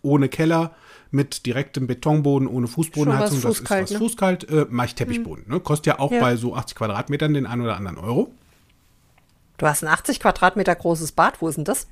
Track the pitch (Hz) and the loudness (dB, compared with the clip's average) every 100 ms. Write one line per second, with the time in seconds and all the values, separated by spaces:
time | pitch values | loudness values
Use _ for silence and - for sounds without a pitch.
0 | 143 143 135 - 160 165 165 - - - | 2 4 2 2 2 2 0 -6 -20 -20
1 | _ 139 143 - 123 120 143 143 127 123 | _ -2 0 -4 -4 -4 -4 -4 -4 -2
2 | 156 156 143 139 135 127 120 139 160 151 | 2 2 4 2 2 -2 -2 -2 -2 0
3 | 143 135 208 139 120 220 - 196 190 208 | 2 2 2 0 0 -2 0 -2 -2 -2
4 | 226 - 190 180 - 156 - 120 123 - | -2 0 0 0 0 0 0 0 -2 -4
5 | 123 240 233 - - 165 - 151 160 135 | -4 -4 -6 -10 -6 -4 -2 0 0 0
6 | 139 240 127 120 120 123 120 - 110 101 | 2 2 2 2 -2 -6 -8 -4 -4 -2
7 | 143 143 151 147 113 120 117 101 95 76 | -4 -2 0 0 -2 -4 -4 -4 -6 -8
8 | 95 131 247 - _ _ _ _ _ _ | -2 0 -2 -4 _ _ _ _ _ _
9 | _ _ _ _ _ - 156 147 156 160 | _ _ _ _ _ -2 0 0 0 0
10 | - 254 214 - 185 202 185 175 170 165 | 0 0 0 4 2 4 2 2 0 0
11 | 165 - 165 - 160 151 151 262 - | 0 2 2 2 -4 -2 -2 -4 -6